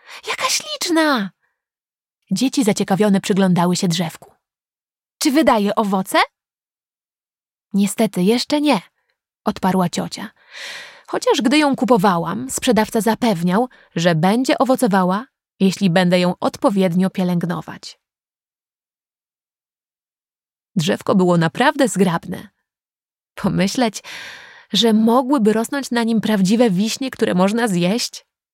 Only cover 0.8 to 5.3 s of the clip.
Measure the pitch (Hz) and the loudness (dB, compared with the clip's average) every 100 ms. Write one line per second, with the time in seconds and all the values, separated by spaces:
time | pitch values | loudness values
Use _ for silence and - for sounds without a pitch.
0.8 | 381 320 311 262 190 _ _ _ _ _ | -2 0 2 0 -4 _ _ _ _ _
1.8 | _ _ _ _ - 185 262 - 214 196 | _ _ _ _ -6 -2 -2 0 0 0
2.8 | 202 190 208 196 - 196 190 175 175 175 | 0 2 2 2 0 0 2 4 2 0
3.8 | 165 165 160 - - _ _ _ _ _ | -2 -2 -4 -8 -20 _ _ _ _ _
4.8 | _ _ _ - 302 | _ _ _ -4 0